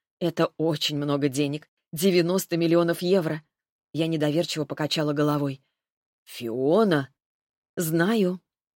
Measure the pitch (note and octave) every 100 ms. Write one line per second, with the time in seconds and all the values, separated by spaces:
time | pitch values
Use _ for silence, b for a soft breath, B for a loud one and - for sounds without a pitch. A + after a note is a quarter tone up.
0 | _ _ F3 - D#3+ - D#3+ D3+ - D3
1 | D3 C#3+ C#3+ C3 C#3+ D3 - _ _ D#3
2 | F#3+ F3 E3+ F#3 - E3 E3+ E3+ E3+ E3+
3 | F3 F#3+ D#3 D#3 - _ _ _ _ D3
4 | D#3+ D#3+ D3+ D3+ E3+ D#3+ D3 D3 D3+ -
5 | D3+ D3 D3 D3 C#3+ C3+ _ _ _ _
6 | _ _ - - A#2 A#2 C3+ F#3 A3 D#3
7 | C3+ _ _ _ _ _ _ - E3 E3
8 | F3 A3+ F#3 F#3 _ _ _